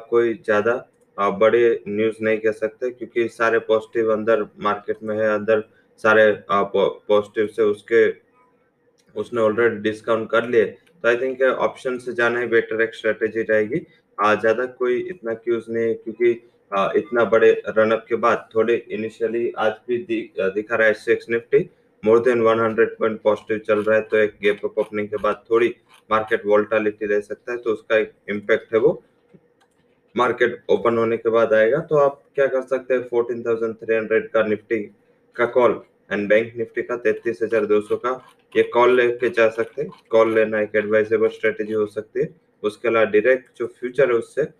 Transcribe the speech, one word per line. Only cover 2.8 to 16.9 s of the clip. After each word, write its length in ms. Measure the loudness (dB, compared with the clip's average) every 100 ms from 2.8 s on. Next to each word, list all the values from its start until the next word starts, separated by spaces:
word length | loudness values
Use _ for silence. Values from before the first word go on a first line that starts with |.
| -10
क्योंकि 380 | -8 -8 -4 -4 -2
सारे 220 | -2 0 0
positive 420 | -2 -2 -4 -2
अंदर 320 | 0 0 0 -2 -6
market 440 | -4 -4 -6 -8
में 120 | -8 -4
है, 160 | -2 -2
अंदर 280 | 0 -2 -2 _ _ _
सारे, 240 | 2 4 4 2 -2
आ, 120 | -2
पॉ-, 260 | 0 0 -2 -2 0
पॉजिटिव 400 | 0 0 -4 -4
से 160 | 0
उसके, 680 | -2 -2 0 2 2 0 _ _ _ _ _ _ _ _ _ -12
उसने 260 | -6 0
already 400 | 0 2 0 0
discount 460 | -4 -4 -2 -2 0
कर 180 | 0 2
लिए। 160 | 2 2
तो 440 | -2 _ _ 0
I 60 | 0
think 200 | -2 0
ऑप्शन 560 | 0 0 -2 -4 -8 -8
से 160 | -6
जाना 260 | -2 -2 -2
ही 60 | 0
better 340 | 0 0 -2
एक 120 | -4 -2
स्ट्रेटजी 460 | -4 -2 -2 -2
रहेगी। 400 | 0 0 0 -4 -8 _ _ -2
आ, 160 | 0 2
ज्यादा 300 | 2 0 -2
कोई 340 | -4 -2 -2 -4
इतना 240 | -10 -8
क्यूज 320 | -6 -4 -4 -4
नहीं 180 | -4 -2
है 60 |
क्योंकि, 380 | -4 -8 -2 0 0 -6 _ _
आ, 160 | -4 -2